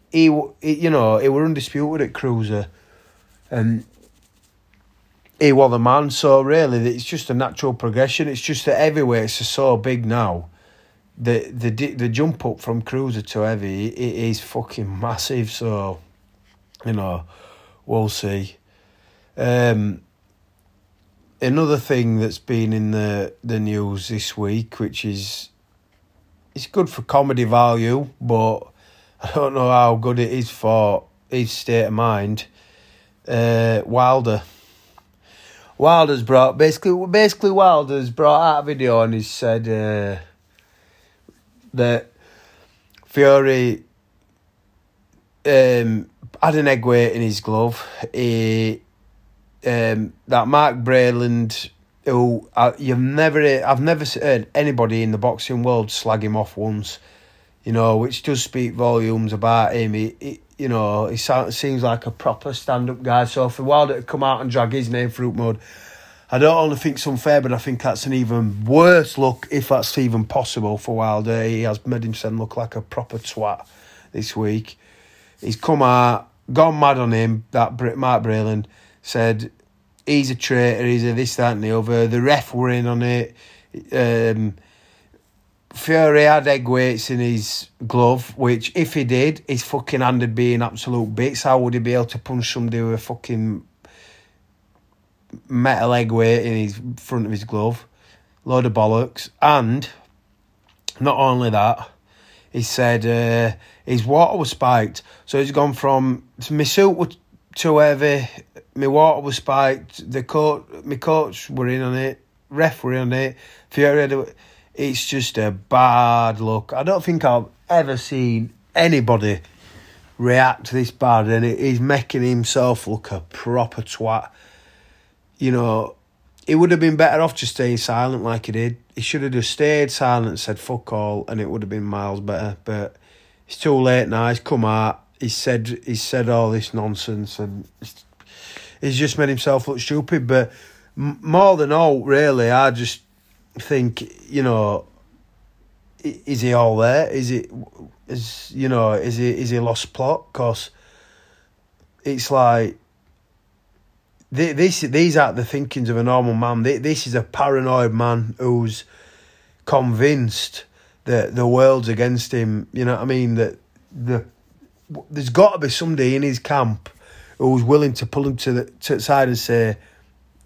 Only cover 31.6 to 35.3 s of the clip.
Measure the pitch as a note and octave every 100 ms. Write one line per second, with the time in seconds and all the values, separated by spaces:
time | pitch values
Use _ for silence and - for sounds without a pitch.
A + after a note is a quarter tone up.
31.6 | - A#2 A2 A2 A#2 G#2+ G2+ G#2+ - _
32.6 | _ _ _ _ _ _ - A#2 A#2 A2+
33.6 | A2+ A2 - A#2+ B2 C3 A#2+ G#2+ - -
34.6 | _ _ _ _ _ _ _